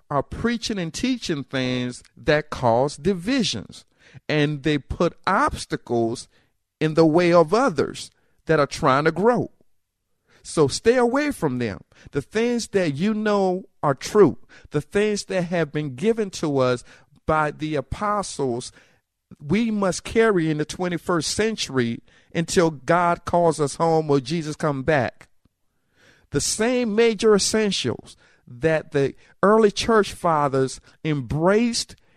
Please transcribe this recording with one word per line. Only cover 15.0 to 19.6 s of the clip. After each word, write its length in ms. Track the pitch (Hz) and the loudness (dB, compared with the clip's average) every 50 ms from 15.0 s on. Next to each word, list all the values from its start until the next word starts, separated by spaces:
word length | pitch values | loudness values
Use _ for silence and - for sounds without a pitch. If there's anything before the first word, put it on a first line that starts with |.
| 214 214 208 202 - | 0 0 -2 -4 -4
that 160 | - 190 185 175 | -6 -4 -4 -4
have 280 | 165 185 170 160 143 | -2 -2 -2 -2 -2
been 240 | - 151 151 147 127 | -4 -6 -6 -6 -6
given 360 | 120 165 220 226 226 214 190 | -4 0 0 0 0 -2 -6
to 280 | - - - 156 143 135 | -6 -6 -4 -2 0 2
us 240 | 127 127 127 120 - - - - _ _ _ _ _ | 2 2 0 -2 -4 -12 -20 -20 _ _ _ _ _
by 260 | - 156 156 151 151 143 | -2 0 0 0 -2 -4
the 240 | 135 151 156 156 | -6 -8 -6 -4
apostles, 960 | 139 135 - - - 208 208 208 208 185 - - - 143 127 117 123 - - - - _ _ _ _ _ _ _ _ _ - - - | -6 -6 -6 -8 -6 -4 -4 -2 -2 -4 -6 -6 -4 -4 -4 -4 -4 -6 -10 -16 -20 _ _ _ _ _ _ _ _ _ -20 -20 -14
we 300 | 147 139 180 214 | -6 -2 0 0